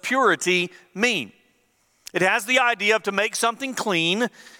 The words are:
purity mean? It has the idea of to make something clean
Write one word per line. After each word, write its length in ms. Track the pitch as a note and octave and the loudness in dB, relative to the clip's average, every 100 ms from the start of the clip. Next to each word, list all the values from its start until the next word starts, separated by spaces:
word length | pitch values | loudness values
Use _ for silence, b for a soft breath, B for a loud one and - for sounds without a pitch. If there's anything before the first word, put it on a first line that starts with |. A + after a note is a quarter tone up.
purity 680 | - C4 A#3 E3 - F3+ F3+ B B F#3 | -2 2 2 2 2 0 -2 B B -2
mean? 380 | A#3+ G3 G#2+ - _ _ _ _ _ _ - | -2 -2 -6 -14 _ _ _ _ _ _ -6
It 80 | E3+ | 0
has 220 | F#3 A3+ G#3 | 0 0 0
the 140 | B3+ | 0
idea 360 | A#3+ A3+ G#3 A3 | 2 0 2 0
of 80 | |
to 80 | G#3 | 0
make 240 | G3 A3 - | -2 -2 -2
something 400 | A#3 A3+ C4+ A#3+ | -2 -2 -6 -6
clean 520 | A3+ F3 E3 G3 A#3+ B B B | -2 0 2 0 -2 B B B